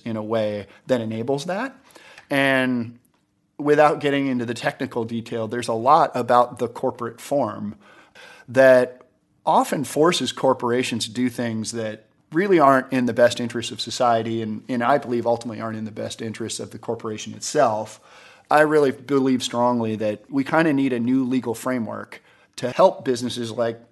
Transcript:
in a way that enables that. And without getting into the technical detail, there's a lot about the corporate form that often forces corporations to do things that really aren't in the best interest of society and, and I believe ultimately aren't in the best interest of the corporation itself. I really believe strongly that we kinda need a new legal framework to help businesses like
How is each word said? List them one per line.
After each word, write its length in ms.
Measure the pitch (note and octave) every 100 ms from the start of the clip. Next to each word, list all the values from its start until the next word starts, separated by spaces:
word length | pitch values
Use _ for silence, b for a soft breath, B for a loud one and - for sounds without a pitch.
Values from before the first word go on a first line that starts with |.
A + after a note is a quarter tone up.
| A#2+
in 100 | G#2+
a 80 |
way 440 | G#2+ A2+ G#2+ G#2 F#2+ B -
that 140 | B2
enables 460 | A2 A2 A#2+ C#3+ F3
that. 280 | G3 C4 - B B B B B
And 680 | C#3 C#3 C3+ B2+ B2 A2+ A#2+ _ _ _ _ _ -
without 420 | C#3+ D3 D3 C#3+
getting 280 | C#3+ C#3 C#3
into 180 | B2 A#2+
the 80 |
technical 500 | A2+ D3 - B2 B2
detail, 420 | A2+ A#2 A2+ A#2 A2
there's 180 | A#2+ A2+
a 60 |
lot 380 | A2+ B2 D#3+ C#3+ B2
about 440 | A#2 A#2+ A#2+ A#2
the 100 | A#2
corporate 500 | - C3 A#2 A#2 A#2
form 560 | - C#3+ A2 G#2 G#2 A2 B B B B B B -
that 540 | B2 C3 B2+ B2 - _ _ _ _ -
often 380 | F#3+ C4 E3+
forces 480 | A#2+ C#3+ E3 F3 B2+
corporations 720 | - C3+ B2+ A#2+ B2 B2 A#2
to 80 | A#2
do 160 | A2+ B2
things 440 | A#2 A#2 A2 G#2+
that 320 | A#2 A2 G#2+ _ _ _
really 260 | D#3 G3+ E3+
aren't 360 | C#3 C3 B2+
in 120 | C3 B2
the 60 |
best 300 | A#2 A#2+ -
interest 300 | A#2 A#2 G#2+
of 100 | A2+
society 600 | - - B2 A2+ A2+ A2+
and, 220 | G#2+ G#2+ -
and 120 | B2
I 160 | A#2+ C#3+
believe 300 | A#2+ A#2+ A2+
ultimately 320 | A#2 A#2+ A2
aren't 180 | A2+ A2
in 60 |
the 80 | A2
best 300 | A2 A2 -
interest 400 | A2+ G#2+ A2 -
of 100 | A2
the 80 | A2+
corporation 540 | - A2+ A2+ A2 G#2+
itself. 640 | G#2+ - D3 B2 G#2+ A2 - B B B B _
I 120 | D3
really 300 | D3+ D3+ C#3
believe 520 | B2+ B2 C#3 C3 B2
strongly 540 | - A#2+ B2 A#2+ A2 G#2+
that 260 | G#2+ G#2 -
we 140 | C#3 C3+
kinda 260 | D#3+ E3
need 220 | C#3 C3+
a 60 | A#2+
new 260 | A#2 C3 B2
legal 280 | B2+ A2+
framework 720 | A2+ C3 B2+ G#2+ G#2+ G#2+ - b b b -
to 140 | B2
help 320 | B2 F#3 -
businesses 480 | C3 A#2+ B2 A#2 A2+
like 300 | A2+ A#2 A#2 _